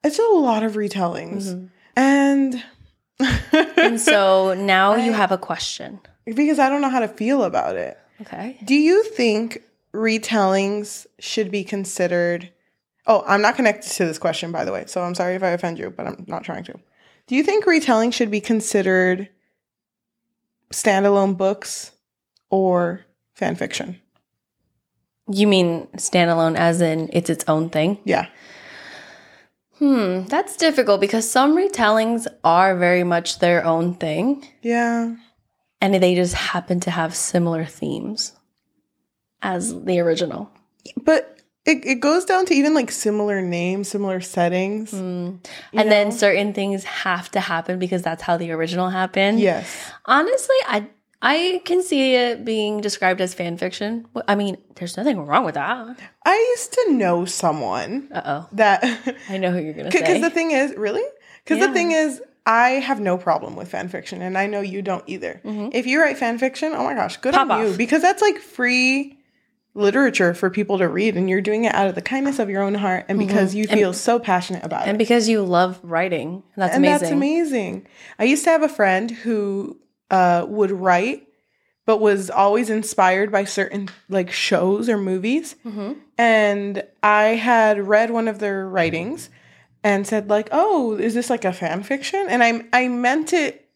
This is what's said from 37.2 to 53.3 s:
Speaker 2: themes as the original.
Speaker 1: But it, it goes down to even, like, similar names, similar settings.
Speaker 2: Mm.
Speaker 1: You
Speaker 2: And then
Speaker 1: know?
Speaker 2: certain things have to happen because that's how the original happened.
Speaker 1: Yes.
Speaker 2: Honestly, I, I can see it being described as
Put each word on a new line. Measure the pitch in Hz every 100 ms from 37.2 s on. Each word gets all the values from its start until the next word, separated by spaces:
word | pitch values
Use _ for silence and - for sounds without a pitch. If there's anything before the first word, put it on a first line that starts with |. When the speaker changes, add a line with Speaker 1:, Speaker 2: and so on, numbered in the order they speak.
| - 180 170 165
Speaker 2:
themes | 165 - - - - 214 - _ _ _ _ _ _ _ _ _ _ _
as | 190 180 185 175
the | - 175
original. | 170 165 170 - 208 _ _ _ - -
Speaker 1:
But | 277 311 - - _ _
it, | - 311 -
it | 254
goes | 285 330
down | 359 370 370
to |
even, | 294 285
like, | 311 233
similar | - 214 208 208 196
names, | 185 175 175 190 196
similar | 202 196 185
settings. | 180 - 175 185 190 214 214
Speaker 2:
Mm. | 196 185 180 175 185 - - -
Speaker 1:
You | 220
Speaker 2:
And | 214
then | 208 208
Speaker 1:
know? |
Speaker 2:
certain | 233 202 185 208
things | 202 196 196
have | 190 - 190 180 180
to | 196
happen | 185 165 165 185
because | 180 185
that's | 175 165
how | - 170
the | 170
original | 160 165 175 185
happened. | 185 185 196 196 220
Speaker 1:
Yes. | 202 165 - - - - -
Speaker 2:
Honestly, | 269 349 523 - 523 -
I, | 247 208 _ _ _
I | 247 302 359 359
can | - 359
see | 370 285 262
it | 254 240 233
being | 226 220 208 208
described | 208 - 185 185
as | 185